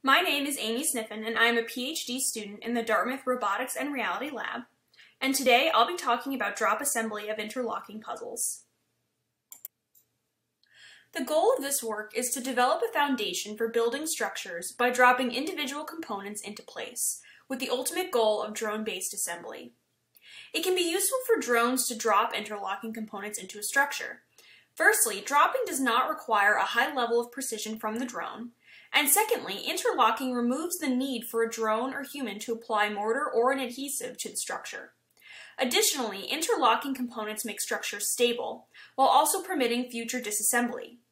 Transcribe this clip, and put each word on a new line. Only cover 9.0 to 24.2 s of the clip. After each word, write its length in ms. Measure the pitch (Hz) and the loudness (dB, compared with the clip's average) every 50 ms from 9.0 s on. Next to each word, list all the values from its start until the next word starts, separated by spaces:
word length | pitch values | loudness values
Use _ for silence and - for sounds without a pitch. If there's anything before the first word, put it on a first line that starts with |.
| _ _ _ _ _ _ _ _ _ _ - - _ - _ _ _ _ _ _ _ _ _ _ _ _ _ _ _ _ _ _ _ _ _ - - - - - _ _ - | _ _ _ _ _ _ _ _ _ _ -20 -20 _ -20 _ _ _ _ _ _ _ _ _ _ _ _ _ _ _ _ _ _ _ _ _ -20 -20 -20 -20 -20 _ _ -6
The 100 | 330 - | -6 -2
goal 280 | - 302 311 349 440 | 2 2 4 6 6
of 120 | 523 480 277 | 4 4 2
this 180 | 277 269 - | -2 -2 -2
work 300 | 240 226 214 208 214 - - | -2 -4 -4 -4 -6 -4 -4
is 160 | 233 247 240 | -4 -2 -2
to 100 | - 269 | -4 -4
develop 400 | 240 269 247 240 247 262 320 339 | -4 -2 2 4 4 4 4 2
a 120 | 466 453 | 0 0
foundation 640 | - 311 285 285 262 233 208 180 175 - - 208 214 | 2 2 2 2 2 0 0 -2 -4 -4 -6 -6 -4
for 100 | 214 233 | -4 -4
building 400 | 226 226 233 233 233 247 277 311 | 0 2 2 2 2 0 -2 -4
structures 640 | 311 - - 226 196 - - - 196 170 170 180 - | -4 -2 -2 -2 -4 -4 -8 -10 -8 -8 -8 -8 -10
by 200 | - - 240 247 | -4 0 0 0
dropping 420 | 240 247 254 247 254 254 262 240 | 4 6 6 6 6 4 2 -2
individual 500 | 233 247 294 330 370 302 294 254 285 294 | -2 -2 -2 -2 -4 -4 -4 -4 -6 -8
components 600 | 311 - 330 330 330 - 220 196 196 202 208 208 | -8 -10 -10 -10 -8 -8 -8 -8 -8 -10 -12 -10
into 200 | - 208 208 - | -12 -12 -14 -14
place, 580 | - - - - - - - - - - - - - - - - _ _ | -16 -16 -12 -10 -10 -10 -6 -4 -4 -4 -4 -6 -12 -20 -20 -20 _ _
with 100 | 269 247 | -6 -6
the 120 | - - | -2 -2
ultimate 420 | 240 254 269 - 330 370 370 370 | -2 -2 -2 -2 -2 -2 -4 0
goal 280 | - 240 220 214 214 214 | 2 4 4 4 4 2
of 140 | - 214 214 | -2 -4 -4
drone-based 580 | - 226 214 208 220 220 214 185 185 185 - | -4 -4 -4 -4 -4 -4 -4 -6 -6 -6 -6
assembly. 600 | - 190 - 180 170 170 - - - - - - _ _ _ _ _ _ _ _ _ _ _ - - - - - - | -4 -4 -4 -6 -6 -8 -10 -12 -12 -12 -16 -18 _ _ _ _ _ _ _ _ _ _ _ -20 -20 -20 -20 -6 -6
It 80 | 320 | -2
can 140 | 339 370 370 | 0 2 2
be 120 | 359 339 330 | 2 2 2
useful 300 | 330 403 392 - 539 508 - | 2 0 0 2 0 0 2
for 140 | - 453 320 | 2 2 2
drones 480 | 240 240 240 233 233 247 254 262 - - | 4 2 4 4 4 4 2 0 0 -2
to 80 | 247 | -4
drop 360 | 214 - 226 208 196 220 - | -2 0 4 4 4 4 2
interlocking 640 | - 196 208 208 214 208 196 196 196 - - 226 220 | -2 -4 -6 -6 -8 -8 -6 -6 -6 -6 -8 -10 -8
components 460 | 226 220 220 - 196 202 214 208 - | -8 -8 -8 -10 -10 -10 -8 -8 -10
into 180 | 190 190 - 208 | -10 -10 -10 -8
a 60 | 214 | -6
structure. 560 | - - 277 285 285 - - - - - - | 0 2 2 2 2 0 -6 -8 -8 -10 -14